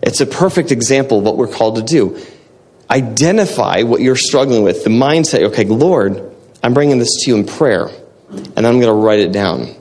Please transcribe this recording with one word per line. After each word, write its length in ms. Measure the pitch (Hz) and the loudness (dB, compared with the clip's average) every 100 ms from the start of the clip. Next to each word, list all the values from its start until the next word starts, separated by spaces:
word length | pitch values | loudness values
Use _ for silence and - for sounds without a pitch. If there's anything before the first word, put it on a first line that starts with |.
It's 180 | 120 110 | -2 -2
a 60 | 135 | -4
perfect 460 | - 180 180 156 | 0 0 0 -2
example 460 | 123 113 135 135 110 | -2 0 0 2 0
of 60 | |
what 120 | 104 - | 0 -2
we're 100 | 120 | -4
called 300 | - 113 113 | 0 -2 -2
to 60 | |
do. 340 | 113 156 95 - - - _ _ _ _ _ | -2 0 0 -4 -18 -20 _ _ _ _ _
Identify 920 | 123 120 113 156 214 196 - - 90 | -2 -2 0 0 2 0 -2 -2 0
what 180 | 113 120 | 0 0
you're 160 | 127 127 | 2 0
struggling 460 | - 143 135 120 | 0 0 2 2
with. 180 | 101 - | 2 0
The 80 | - | 0
mindset, 540 | 113 135 160 156 131 | 2 2 2 2 2
"Okay, 200 | 101 110 | 0 0
Lord, 560 | 101 110 160 165 98 98 - - - - | 0 2 2 2 0 -4 -12 -20 -20 -6
I'm 80 | 117 | -2
bringing 260 | 127 147 131 | 2 2 2
this 120 | 120 - | 0 -2
to 100 | - | 0
you 60 | 113 | 0
in 80 | |
prayer, 460 | 101 - 147 95 - - - _ _ - - - | -2 -2 0 0 -4 -12 -20 _ _ -18 -10 -2
and 100 | 113 | 2
I'm 140 | 123 | 4
gonna 140 | 120 | 4
write 260 | 107 110 107 | 2 2 2
it 100 | 101 | 0
down." 380 | 98 98 80 60 - | 0 -2 -4 -8 -14